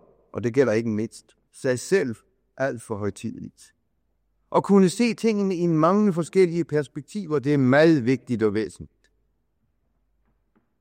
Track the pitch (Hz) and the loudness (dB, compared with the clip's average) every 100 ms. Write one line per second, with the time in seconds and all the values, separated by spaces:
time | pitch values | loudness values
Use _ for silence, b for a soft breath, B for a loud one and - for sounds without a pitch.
0 | _ _ _ 104 117 120 123 107 117 107 | _ _ _ -6 -4 0 2 2 -2 -4
1 | 113 - _ _ _ - 135 127 - 190 | -6 -10 _ _ _ -8 -4 -4 -2 -2
2 | 135 110 _ _ _ - 135 120 - 101 | -2 -8 _ _ _ -8 -6 -6 -10 -8
3 | 104 - 110 - - _ - _ _ _ | -8 -8 -12 -12 -18 _ -20 _ _ _
4 | _ _ _ _ _ 170 - 196 185 - | _ _ _ _ _ -2 4 4 4 2
5 | 240 202 226 208 196 170 175 160 160 202 | -2 0 -2 0 -2 -2 0 2 2 2
6 | 214 170 156 190 180 170 160 147 139 151 | 2 -2 -2 0 0 0 -4 -4 -6 -12
7 | - 214 165 147 131 143 127 139 165 156 | -14 -12 -6 -4 0 2 4 6 6 4
8 | 113 131 - 113 107 101 107 - 76 _ | 2 -2 -2 -2 0 0 -6 -10 -20 _
9 | _ _ _ _ _ _ _ _ _ _ | _ _ _ _ _ _ _ _ _ _
10 | _ _ _ _ _ _ _ _ | _ _ _ _ _ _ _ _